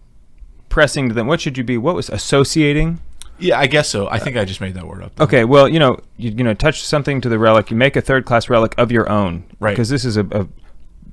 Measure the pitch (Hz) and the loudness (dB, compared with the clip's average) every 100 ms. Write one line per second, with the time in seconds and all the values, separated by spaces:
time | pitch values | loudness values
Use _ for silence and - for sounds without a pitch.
0 | - - - - - - - 160 147 156 | -20 -20 -20 -20 -20 -16 -4 2 2 2
1 | 131 110 113 165 156 131 123 120 135 180 | -2 -2 -2 -2 -4 -6 -4 -2 -2 -4
2 | - 101 - 139 139 160 147 151 160 165 | -6 -8 0 2 2 2 2 2 0 -4
3 | - - - - 175 127 139 147 - 107 | -10 -14 -16 -6 0 2 2 2 0 -2
4 | 98 110 147 120 95 98 95 90 80 92 | -4 -4 -4 -4 -4 -6 -8 -10 -12 -14
5 | 92 - 143 135 113 143 135 160 135 - | -8 -2 2 4 6 6 6 4 2 0
6 | - - 117 107 123 104 156 - - - | -8 -10 -6 -2 -2 0 0 -2 -2 -2
7 | 139 135 120 110 113 110 - 117 139 135 | -2 -2 -2 2 4 4 2 2 2 2
8 | - 131 117 120 - 117 113 - 120 117 | 0 0 2 0 2 2 2 0 0 2
9 | - 104 95 85 - - 104 101 110 139 | 0 0 -2 -4 -12 -6 -2 0 0 -2
10 | 123 107 98 104 92 - - - - - | -2 -2 -2 -2 -6 -10 -20 -20 -20 -20
11 | - | -20